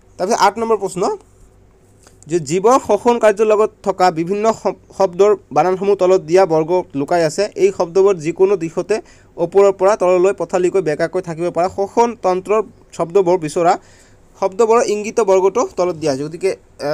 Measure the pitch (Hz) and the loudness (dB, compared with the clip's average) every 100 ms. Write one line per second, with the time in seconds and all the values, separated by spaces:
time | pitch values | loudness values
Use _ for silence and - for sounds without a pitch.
0 | _ - 185 226 202 214 226 214 196 175 | _ -8 -4 2 2 0 -2 -2 -2 -4
1 | 208 415 - _ - _ _ _ _ _ | -4 -4 -12 _ -20 _ _ _ _ _
2 | - _ - 170 139 180 196 262 - 202 | -20 _ -6 -6 -4 -2 2 2 0 -2
3 | 240 240 220 202 220 208 214 - 202 185 | 0 2 2 2 0 2 0 -2 -8 0
4 | 185 160 170 202 220 220 208 - _ - | 0 0 -4 -2 -2 -2 -4 -6 _ -4
5 | 190 175 202 202 - 143 170 185 196 202 | -4 2 2 2 -2 0 0 0 0 2
6 | 180 190 156 180 190 160 160 180 - 135 | 2 2 2 2 4 2 0 -2 -2 -6
7 | 139 175 160 - - - 190 196 175 170 | -2 0 0 -2 -6 0 0 0 -2 2
8 | 196 185 151 165 190 202 160 165 175 214 | 2 2 -4 0 0 0 -4 -8 -4 -6
9 | - - _ - 170 190 202 190 185 220 | -6 -20 _ -8 -2 2 2 4 0 2
10 | 180 180 185 196 170 185 180 190 156 147 | 2 2 2 0 -4 -2 0 -2 -2 -2
11 | 165 185 175 160 175 165 180 185 196 - | -4 -4 -8 -6 -6 -4 -4 -4 -4 0
12 | 233 220 185 185 180 214 208 - _ - | 0 0 -2 -2 0 -2 -2 -10 _ -8
13 | 170 180 180 180 151 180 170 202 - - | -2 0 2 0 -2 -2 0 0 -4 -20
14 | _ _ _ _ 196 190 226 226 - 208 | _ _ _ _ -6 0 2 2 2 -4
15 | 208 226 202 190 190 214 381 - 180 165 | -4 -2 2 2 2 0 -4 -2 -4 -2
16 | 151 135 151 165 185 - _ _ 143 | -4 -4 -6 -6 -6 -6 _ _ -6